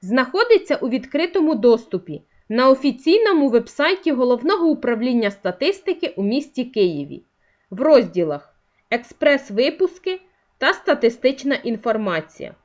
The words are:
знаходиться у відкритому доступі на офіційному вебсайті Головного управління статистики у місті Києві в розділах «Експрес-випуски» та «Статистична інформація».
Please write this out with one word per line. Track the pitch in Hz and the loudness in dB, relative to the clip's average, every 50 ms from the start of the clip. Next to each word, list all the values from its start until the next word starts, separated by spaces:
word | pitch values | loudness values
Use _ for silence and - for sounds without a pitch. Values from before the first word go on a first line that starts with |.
знаходиться | - 185 220 262 254 254 - 370 466 - 466 392 - - 285 | -6 -2 0 0 0 0 0 -2 2 4 4 2 2 0 -4
у | - - 254 | -2 -2 -2
відкритому | 220 262 - - - 285 330 339 - 392 320 302 320 | -4 -4 -6 -4 -2 -2 -2 0 0 0 0 0 0
доступі | 220 202 247 233 226 233 - - 185 - - 151 147 _ _ _ _ _ _ | 2 4 4 4 4 0 -6 -10 -10 -8 -8 -16 -16 _ _ _ _ _ _
на | 214 233 254 269 | -2 2 4 4
офіційному | 262 262 269 285 - 247 - 311 339 440 466 427 381 320 277 277 | 4 4 2 -2 -4 -2 0 2 2 4 4 2 2 2 2 2
вебсайті | 220 240 233 - - - 285 320 381 370 - 330 294 | 2 0 0 -2 -4 -2 0 0 0 -2 -2 -4 -2
Головного | 247 254 247 247 240 240 311 392 392 339 330 | 0 0 0 0 -2 0 -2 -2 0 2 0
управління | 302 - - 240 240 220 226 254 247 240 226 202 | 0 0 -2 -4 -4 -2 -2 -2 -2 0 -2 -2
статистики | 202 - _ 190 180 - 277 320 403 - _ - 370 359 - 302 - | -4 -4 _ -8 -6 -2 -2 -2 -2 -2 _ -6 -6 -4 -4 -8 -6
у | - 202 | -4 -4
місті | 202 226 277 294 - _ - 254 | -2 -2 -2 -4 -6 _ -8 -8
Києві | 247 - 220 202 180 165 143 143 143 135 - _ _ _ _ _ _ _ _ _ _ | -6 -2 0 0 0 0 -4 -10 -10 -14 -18 _ _ _ _ _ _ _ _ _ _
в | 196 190 | -8 -2
розділах | 262 311 311 262 233 175 - 180 175 156 147 143 - _ _ _ _ _ _ _ _ _ | 2 6 6 6 4 2 -4 -4 -4 -4 -4 -8 -10 _ _ _ _ _ _ _ _ _
«Експрес-випуски» | - 240 240 - - _ - 302 285 277 277 - 202 202 247 294 311 - 381 359 - - _ 381 370 370 _ _ _ _ _ _ _ _ | -6 -6 -6 -8 -10 _ 2 2 2 2 -2 -6 -4 -2 -2 -2 0 -2 -4 -4 -4 -6 _ -8 -8 -8 _ _ _ _ _ _ _ _
та | - 285 392 | -2 -2 -2
«Статистична | - - - 302 285 - 233 233 - - 254 277 - - 277 285 | -2 0 -2 -2 2 2 0 -2 2 -2 -2 -2 0 -4 -4 -4
інформація». | - - - 233 214 - 240 220 220 214 202 175 160 156 - _ - - - - _ | -4 -4 -6 -8 -6 -4 -4 -4 -2 -2 -4 -4 -4 -6 -10 _ -16 -16 -16 -16 _